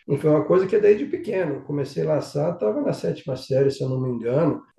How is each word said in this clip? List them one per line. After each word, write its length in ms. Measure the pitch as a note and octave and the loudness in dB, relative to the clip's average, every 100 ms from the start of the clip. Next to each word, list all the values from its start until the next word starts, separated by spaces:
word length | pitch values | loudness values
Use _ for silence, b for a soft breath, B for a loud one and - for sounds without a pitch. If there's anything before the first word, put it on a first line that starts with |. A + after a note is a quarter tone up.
| - | -4
Enfim, 120 | C#3 | 0
foi 80 | D#3 | 4
uma 120 | D3+ | 4
coisa 220 | - F3+ F#3+ | 4 2 4
que 100 | A3 | 4
é 40 | |
desde 260 | G#3 A3 C#4+ | 6 4 0
pequeno. 560 | - - F#3+ E3 C3 | -6 -4 -2 -2 -4
Comecei 420 | - C#3+ C#3 E3 | -6 -6 -4 -4
a 120 | D#3 D3 | -2 -2
laçar, 420 | - B2+ E3+ E3+ | -2 -2 -2 -2
tava 240 | G#3+ B3+ | -2 0
na 100 | C4+ | -2
sétima 460 | - F3 - - B2+ | -2 -4 -6 -6 -8
série, 320 | - C3 C#3 | -2 2 2
se 140 | C3+ | 0
eu 40 | C3 | -4
não 120 | C3 | -2
me 80 | B2+ | -4
engano. 540 | A#2+ A2+ C3+ E3+ - b | -4 -2 0 0 -2 b